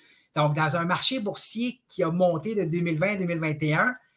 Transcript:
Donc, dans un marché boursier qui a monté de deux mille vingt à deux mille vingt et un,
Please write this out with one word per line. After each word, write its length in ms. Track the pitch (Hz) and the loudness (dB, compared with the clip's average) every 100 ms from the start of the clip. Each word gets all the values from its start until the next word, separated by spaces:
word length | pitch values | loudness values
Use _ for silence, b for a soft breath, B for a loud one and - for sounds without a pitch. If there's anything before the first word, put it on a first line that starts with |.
| b b b 156 | b b b -2
Donc, 200 | 151 151 | 0 2
dans 200 | 156 170 | 0 0
un 80 | 170 | -2
marché 340 | 175 - 262 | 0 0 -2
boursier 640 | 202 - - 220 247 - - | -2 4 4 4 0 -6 -10
qui 160 | - | -4
a 80 | 165 | -2
monté 440 | 170 180 165 220 214 | 2 2 2 -2 -2
de 80 | |
deux 160 | 165 175 | -2 -2
mille 180 | 170 156 | -2 0
vingt 160 | 190 | -2
à 20 | 202 | -2
deux 80 | 175 | -4
mille 140 | 165 | -2
vingt 220 | 160 151 | -4 -2
et 120 | 151 | 0
un, 200 | 156 233 254 _ | 2 0 -2 _